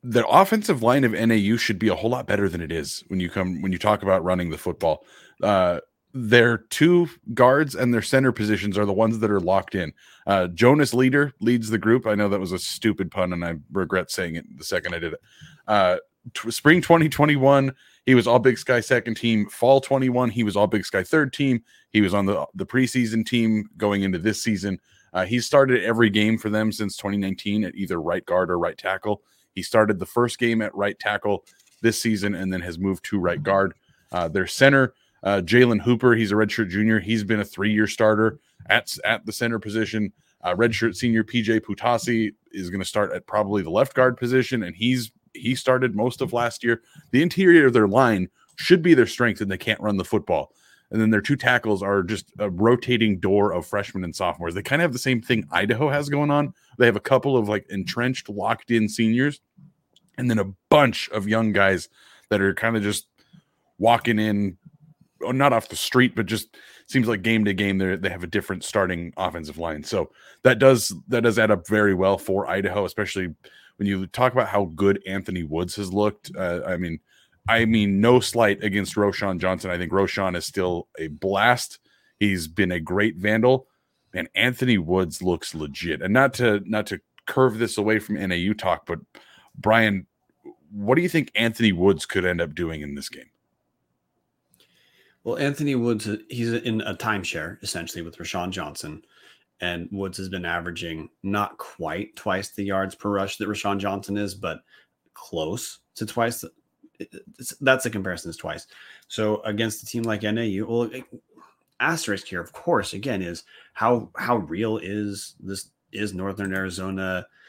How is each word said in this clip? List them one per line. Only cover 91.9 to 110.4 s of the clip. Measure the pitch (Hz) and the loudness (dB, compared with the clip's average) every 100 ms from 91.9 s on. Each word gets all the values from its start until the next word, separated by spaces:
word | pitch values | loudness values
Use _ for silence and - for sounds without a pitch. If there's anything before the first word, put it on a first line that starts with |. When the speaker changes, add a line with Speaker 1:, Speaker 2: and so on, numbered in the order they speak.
| 95 - | 2 -2
Speaker 1:
could | 98 | -2
end | 90 87 | -2 -2
up | 82 73 | -4 -4
doing | 85 80 | -8 -8
in | 73 71 | -10 -12
this | - | -12
game? | 69 - _ _ _ _ _ _ _ _ _ _ _ _ _ _ _ _ _ _ _ - | -16 -20 _ _ _ _ _ _ _ _ _ _ _ _ _ _ _ _ _ _ _ -8
Speaker 2:
Well, | - | -2
Anthony | 143 143 147 131 | -2 -2 -2 0
Woods, | 117 110 107 107 - | 0 -2 -2 -8 -8
he's | 120 117 | -6 -4
in | 117 117 110 | -2 -2 -4
a | - 92 | -4 -6
timeshare, | 113 104 90 82 78 95 | -4 -4 -4 -8 -10 -12
essentially, | 95 90 85 87 | -10 -10 -10 -12
with | 85 - | -14 -12
Roschon | 82 92 90 | -10 -8 -6
Johnson. | 92 76 71 78 78 _ _ _ _ _ _ | -8 -10 -12 -14 -16 _ _ _ _ _ _
And | 90 87 87 | -8 -8 -8
Woods | 98 98 90 | -8 -8 -8
has | 95 | -10
been | 90 87 | -8 -6
averaging | 85 85 82 87 80 76 _ | -6 -6 -10 -10 -12 -14 _
not | 95 104 104 - | -6 -4 -4 -8
quite | - - 80 82 107 - | -20 -10 -8 -8 -10 -10
twice | 107 95 98 | -4 -4 -6
the | - | -8
yards | 98 95 98 - | -4 -4 -4 -6
per | 104 | -4
rush | 101 98 - | -4 -4 -6
that | 101 | -6
Roschon | 104 101 101 | -6 -4 -4
Johnson | 101 98 - 101 | -4 -6 -6 -6
is, | 104 | -6
but | 95 95 78 _ _ _ _ _ | -8 -10 -10 _ _ _ _ _
close | - - 82 78 113 - - _ - | -20 -12 -8 -6 -8 -12 -16 _ -12
to | 110 | -8
twice. | - 117 117 | -2 -4 -4
The, | - _ _ _ _ _ | -14 _ _ _ _ _
it's, | - - - _ 127 - | -16 -16 -20 _ -16 -4
that's | 131 131 120 | 2 2 0
the | |
comparison | 104 95 87 85 | -6 -6 -8 -10
is | 80 | -12
twice. | 87 78 - - - - _ | -10 -12 -14 -20 -20 -20 _
So | - 107 107 | -4 -2 -2
against | - 104 113 107 | -4 -4 -4 -6
a | - | -10
team | 120 | -8
like | 113 107 | -4 -4
N | 104 | -2
A | 110 | -2